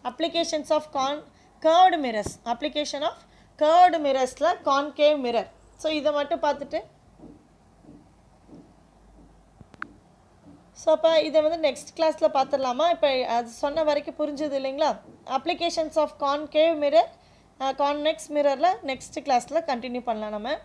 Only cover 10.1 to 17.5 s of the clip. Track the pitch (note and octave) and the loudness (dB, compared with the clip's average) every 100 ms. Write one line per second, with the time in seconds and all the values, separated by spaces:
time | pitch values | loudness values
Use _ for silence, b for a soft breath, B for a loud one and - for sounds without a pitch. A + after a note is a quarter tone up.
10.1 | _ _ _ - - _ - - D#4 D#4+ | _ _ _ -20 -20 _ -4 0 2 4
11.1 | D#4+ D#4 D4+ D4+ E4 D4+ B3+ - - D#4+ | 4 2 2 2 0 -2 -2 -14 -2 -2
12.1 | D#4 D#4 C#4 - C4 C4 B3 E4+ E4+ C#4+ | 2 0 2 0 -2 -2 0 0 2 0
13.1 | B3+ B3 A#3 A#3 - C#4+ D#4 D4+ D4 D4 | 0 0 -2 -4 -6 -4 0 0 0 -4
14.1 | - D4+ C#4+ D4+ C4+ C4+ C4+ D4+ G3 - | -4 -4 -4 -4 -4 -4 0 -2 -2 -10
15.1 | - - C4 E4+ F4+ E4+ E4 D#4 D#4+ D4 | -20 -6 -4 -2 -2 -2 -2 -2 -2 -2
16.1 | - C#4 D4 D4+ D4+ E4 D#4 D4 D#4 - | -2 -4 -2 -2 2 2 2 2 4 2
17.1 | - b b b | -6 b b b